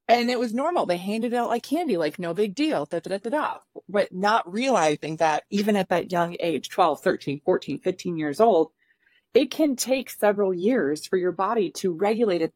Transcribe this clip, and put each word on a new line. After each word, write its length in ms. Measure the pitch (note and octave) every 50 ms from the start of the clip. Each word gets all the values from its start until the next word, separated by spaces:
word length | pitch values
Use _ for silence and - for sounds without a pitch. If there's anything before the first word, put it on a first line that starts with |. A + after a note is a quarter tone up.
| _ -
and 200 | A3+ A#3+ A#3 A#3+
it 100 | B3+ A#3
was 140 | B3 A#3
normal. 320 | G#3 B3 C#4+ E4 F4+ D4 E3+
They 140 | F#3 F3 F3
handed 340 | F3+ G3 G#3 A3+ A3+ A#3+
it 40 | A#3
out 120 | B3 A#3 -
like 140 | A3+ A#3+
candy, 340 | - - C4+ E4 F4+ C#4 G3+
like, 220 | E3+ D#3+ D3+ D3 -
no 160 | F3 E3+ E3
big 200 | F#3+ G#3+ G#3+ F3+
deal, 300 | - D4+ D#4 C4 D#3 D3
da, 140 | - - E3+
da, 180 | - F3+ F#3+
da, 0 |
da, 140 | G3+ - A#3
da. 280 | A#3+ D4+ C#4+ - - - _ _ _ - _ -
But 240 | F3+ G#3 F#3 -
not 400 | - F#3 G3 G#3 A3 A3+ - F3
realizing 640 | F3+ A3 B3+ C4+ B3 F#3+ D#3+ D#3 D3+ - - D3 D#3+
that 280 | D#3 E3 D#3 D3+ D3+ - _
even 260 | G3+ G3+ G#3 G#3+ G#3
at 140 | G3+ F#3+ -
that 240 | F#3 E3+ - -
young 240 | F3+ F3 E3+ E3+ F3 -
age, 300 | - E3+ D#3+ B2+ - -
twelve, 320 | - - F#3 E3 C#3+ -
thirteen, 400 | - F#3+ - - - D3 C#3 C#3+
fourteen, 380 | - - F#3 F3+ - - C#3+ C#3+
fifteen 380 | - F#3 F3+ - - F3+ E3+ D#3+
years 220 | D#3 D3 C#3+ C#3+
old, 320 | A3 A#3 G3 E3 D#3+ - _ _ _ _ _ _ _ _ _ _ _ _
it 180 | _ A#3+ D4+ C#4
can 240 | - - D#4 D4 C4
take 360 | B3 - A#3 C4 - - -
several 420 | - - A3+ G#3 G3+ G3+ G3+ F#3+
years 540 | F#3 F3 F3 G#3+ C4+ A#3 D#3+ C#3 D3+ D3+ -
for 100 | - -
your 160 | F#3 F3 F3+
body 380 | F3 F3 F#3+ G3 A#3 A#3 F#3+ D#3 -
to 180 | - - F#3+ E3+
regulate 480 | D#3+ G3 G3+ A3+ G#3+ A#3+ G#3+ F3 E3+
its 100 | D#3+ D#3+ -